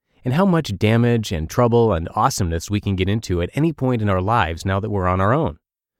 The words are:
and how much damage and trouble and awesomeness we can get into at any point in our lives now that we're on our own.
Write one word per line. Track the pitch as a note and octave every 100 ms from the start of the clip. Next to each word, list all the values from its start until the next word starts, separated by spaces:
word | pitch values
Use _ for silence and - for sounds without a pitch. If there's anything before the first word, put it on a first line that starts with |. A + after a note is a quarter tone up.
| _ _
and | B2
how | C#3+
much | G3 E3 D3+ G2
damage | G#2+ A2+ A#2+ A#2+ G#2
and | E2 D#2
trouble | - A#2+ A#2+ A2+
and | F2 E2
awesomeness | - B2 - F#2 E2 -
we | G#2
can | G2+ F#2
get | F#2
into | A2 - F2
at | F2
any | - D#3+
point | D3 C3 B2
in | G#2
our | F#2
lives | F#2 A#2 E2+ E2 G2
now | G2
that | A2
we're | G2+ F2+
on | F#2
our | F#2+
own. | C#3 C3 D2 _ _ _